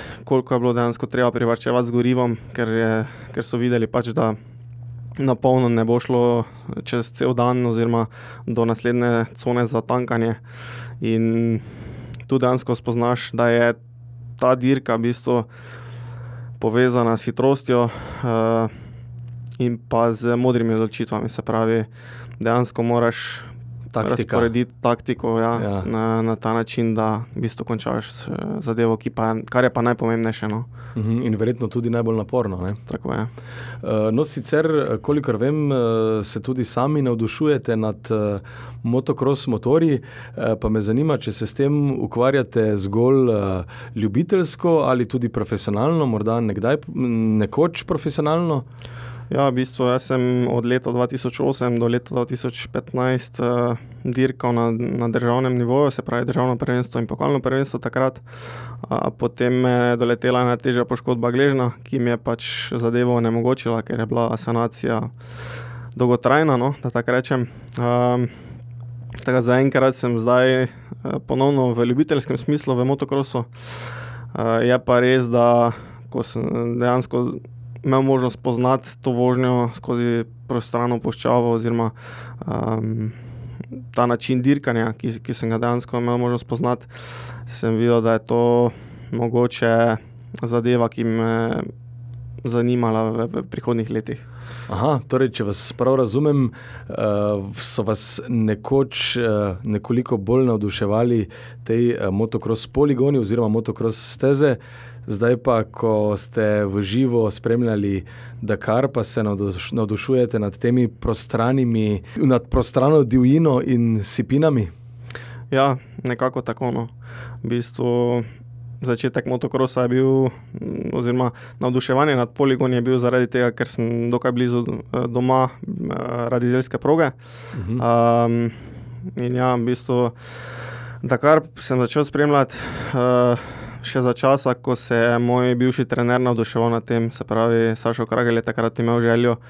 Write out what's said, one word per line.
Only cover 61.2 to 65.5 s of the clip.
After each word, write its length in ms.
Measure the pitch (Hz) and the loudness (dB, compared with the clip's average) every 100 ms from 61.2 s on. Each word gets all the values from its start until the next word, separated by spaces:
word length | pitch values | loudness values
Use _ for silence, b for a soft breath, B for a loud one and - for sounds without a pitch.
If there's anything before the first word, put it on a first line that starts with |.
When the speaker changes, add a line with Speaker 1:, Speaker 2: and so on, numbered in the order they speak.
| 120 | 0
Speaker 1:
gležna, 400 | 123 143 135 123 - | 2 4 4 0 -4
ki 160 | - 131 | -6 -2
mi 100 | 120 | 0
je 60 | 117 | 0
pač 260 | 123 117 - - - 120 | -2 -6 -6 -8 -6 -2
zadevo 380 | 117 120 123 120 | 0 2 2 2
onemogočila, 640 | 113 117 120 131 117 113 | 2 2 2 0 0 -2
ker 180 | 117 117 | -2 -4
je 60 | 113 | -2
bila 320 | 120 117 113 | 0 0 -2
sanacija 640 | - 117 117 - 131 113 117 B B B B | -2 0 0 -2 -2 -2 -4 B B B B